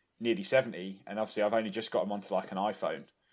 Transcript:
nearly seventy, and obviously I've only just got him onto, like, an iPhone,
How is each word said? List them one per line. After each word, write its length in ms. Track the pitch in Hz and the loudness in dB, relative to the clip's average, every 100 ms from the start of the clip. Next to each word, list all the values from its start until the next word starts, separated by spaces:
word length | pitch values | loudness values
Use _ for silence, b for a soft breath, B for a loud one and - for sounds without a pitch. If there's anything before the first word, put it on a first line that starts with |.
| B - | B -4
nearly 240 | 117 98 | 0 0
seventy, 580 | 98 131 127 85 95 95 - | 4 4 4 -4 -8 -10 -8
and 140 | 104 | -4
obviously 240 | 107 107 | -2 2
I've 100 | 104 | 4
only 160 | 113 110 | 4 0
just 220 | 98 110 | -4 0
got 120 | 101 | 0
him 80 | 98 | 0
onto, 200 | 104 - | -2 -2
like, 180 | 95 - | -2 0
an 40 | 95 | 0
iPhone, 460 | 107 104 82 78 - _ b | 0 0 -2 -4 -8 _ b